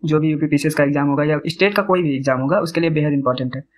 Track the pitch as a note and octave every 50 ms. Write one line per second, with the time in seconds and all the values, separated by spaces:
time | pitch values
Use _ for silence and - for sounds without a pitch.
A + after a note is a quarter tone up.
0 | - D3+ D#3 D#3 D#3 D#3 D3+ D3+ D#3+ D3 D3 C#3+ - D#3 D#3 - C#3+ C#3+ C#3+ C#3+
1 | C#3+ C#3+ C#3+ C#3+ D3 D3+ D#3+ D3 - E3+ - - F#3 G#3 G3+ G#3 G3+ G3+ F#3 F3+
2 | F3 D3 C#3 C3+ C3 C#3 C3 B2+ C3 C#3 F3+ G#3 - D#3+ - E3+ E3+ E3 D#3 D3+
3 | D3 D3+ C#3+ C#3 C3 B2+ B2+ - - B2+ B2+ C3+ - _ _